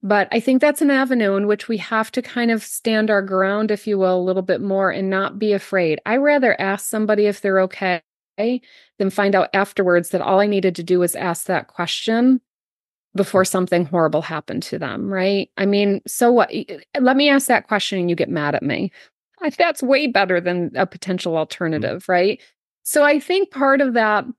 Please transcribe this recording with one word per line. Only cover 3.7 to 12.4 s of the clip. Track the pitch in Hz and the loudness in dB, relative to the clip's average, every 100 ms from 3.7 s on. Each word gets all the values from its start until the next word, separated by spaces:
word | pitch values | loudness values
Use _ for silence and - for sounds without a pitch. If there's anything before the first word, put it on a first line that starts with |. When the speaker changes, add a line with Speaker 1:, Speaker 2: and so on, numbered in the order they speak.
Speaker 1:
if | 208 - | -2 -2
you | 202 | 0
will, | 185 185 | 2 2
a | |
little | 180 185 | 0 -2
bit | 185 180 | 0 -2
more | 196 190 190 | 0 0 0
and | - 190 | 0 -2
not | 190 196 202 | -2 -4 -2
be | 214 | 0
afraid. | 202 - 190 170 151 | 0 0 0 0 -2
I | - 240 | -2 0
rather | 285 294 254 - | 2 2 2 0
ask | 196 196 - | -2 -4 -4
somebody | 214 214 208 | -4 0 2
if | 208 202 | 2 0
they're | 202 190 | 0 0
okay | 190 - 190 175 _ _ _ - | 0 -2 -4 -4 _ _ _ -4
than | 226 247 _ - _ _ 196 | -2 -2 _ -20 _ _ -2
find | 202 202 | 0 2
out | 196 - | 2 2
afterwards | 196 196 - 185 175 175 | 0 -2 0 2 2 0
that | 185 | -4
all | - 190 | 0 2
I | 208 | 2
needed | 196 185 170 | 0 -2 -4
to | |
do | 170 180 | -2 0
was | 175 - | 0 -2
ask | 180 170 - | -6 -6 -4
that | 175 - | -6 -6
question | - 170 - - 226 254 254 | -8 -6 -4 -2 2 2 2